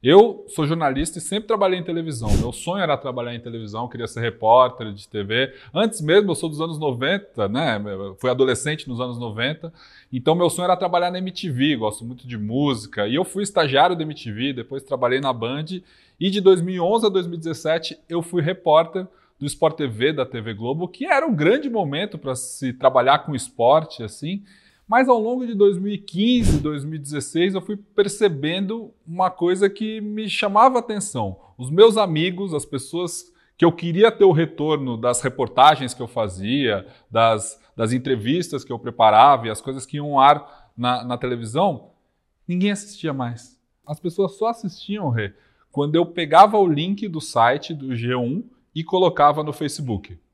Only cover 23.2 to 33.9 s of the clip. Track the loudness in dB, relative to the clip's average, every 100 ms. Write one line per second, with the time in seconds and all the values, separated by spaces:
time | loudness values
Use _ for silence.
23.2 | 0 -8 -8 0 4 4 0 -12 -12 -10
24.2 | -10 -10 -12 _ _ _ _ 2 4 2
25.2 | 0 -4 -4 2 4 4 -4 -8 -8 -2
26.2 | 2 4 4 2 0 -6 -8 -10 -8 -8
27.2 | -6 0 0 0 -6 -12 -6 0 0 2
28.2 | 0 0 -4 -2 -4 -6 -10 _ -16 -2
29.2 | -2 0 0 2 0 0 -8 -6 -8 -6
30.2 | -6 -2 0 6 6 4 -4 -6 -6 -6
31.2 | -6 -8 _ -14 -4 8 8 8 0 0
32.2 | -2 -4 -6 -6 -6 -8 -6 -6 -6 -8
33.2 | -16 _ _ _ 2 2 -4